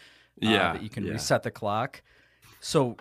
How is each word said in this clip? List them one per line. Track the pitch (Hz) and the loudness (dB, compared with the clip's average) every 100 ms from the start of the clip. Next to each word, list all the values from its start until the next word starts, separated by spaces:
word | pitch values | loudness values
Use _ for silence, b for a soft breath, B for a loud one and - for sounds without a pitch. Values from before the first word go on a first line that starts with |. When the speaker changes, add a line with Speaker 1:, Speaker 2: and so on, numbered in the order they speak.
| B B B - | B B B -4
Speaker 1:
Uh, | 110 | 2
Speaker 2:
Yeah, | 104 87 | 4 2
Speaker 1:
that | - | 0
you | 110 | -8
can | - 92 | -8 -6
Speaker 2:
yeah. | |
Speaker 1:
reset | 107 - 127 | -6 0 0
the | 120 | 0
clock. | - 104 107 127 - b b b b b - | -6 -4 -2 -4 -10 b b b b b -16
So | - 156 123 110 | 0 2 2 -2